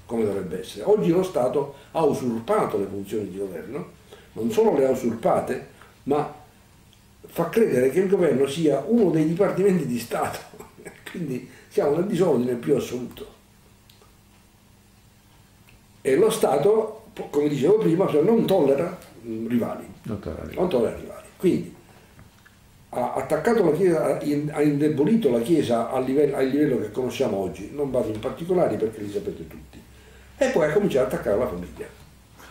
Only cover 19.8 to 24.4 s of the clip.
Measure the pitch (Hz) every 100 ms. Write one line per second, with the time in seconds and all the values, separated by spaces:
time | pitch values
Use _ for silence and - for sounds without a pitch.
19.8 | - - - 101 85 80 80 - 185 123
20.8 | 101 - - - - - 180 - - -
21.8 | - - - - - - - _ - -
22.8 | - - 123 135 - 151 233 226 165 151
23.8 | 185 156 139 147 147 147